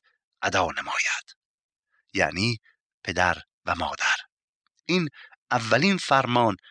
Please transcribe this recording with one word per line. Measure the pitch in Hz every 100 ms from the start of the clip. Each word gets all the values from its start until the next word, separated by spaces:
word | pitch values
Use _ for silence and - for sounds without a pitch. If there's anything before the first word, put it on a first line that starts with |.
| _ _ _ -
ادا | 98 95 85 -
نماید، | - - - - - - _ _ _ _ _ _ _
یعنی | 95 80 82 110 117 _ _ _ _
پدر | - 87 90 80 - _ -
و | 85
مادر. | 78 - - - - _ _ _ _ _ -
این | 175 156 - - _ -
اولین | 123 113 117 185 190
فرمان | - 135 123 120 117 95 -